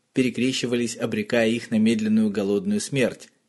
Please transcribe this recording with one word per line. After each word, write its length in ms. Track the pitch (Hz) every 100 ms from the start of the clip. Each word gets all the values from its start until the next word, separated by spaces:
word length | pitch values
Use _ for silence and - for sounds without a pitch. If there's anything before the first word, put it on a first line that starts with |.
| _
перекрещивались, 840 | - 127 117 127 131 123 120 117 -
обрекая 520 | 120 110 104 120 110
их 200 | 117 -
на 80 | 113
медленную 520 | 110 113 110 110 107
голодную 500 | 101 101 101 98 104
смерть. 480 | - 139 110 - - _